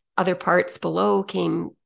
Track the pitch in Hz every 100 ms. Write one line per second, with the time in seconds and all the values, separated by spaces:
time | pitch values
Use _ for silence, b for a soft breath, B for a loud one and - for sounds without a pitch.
0 | _ - 185 180 - 175 - - 170 165
1 | 208 202 196 185 170 165 170 -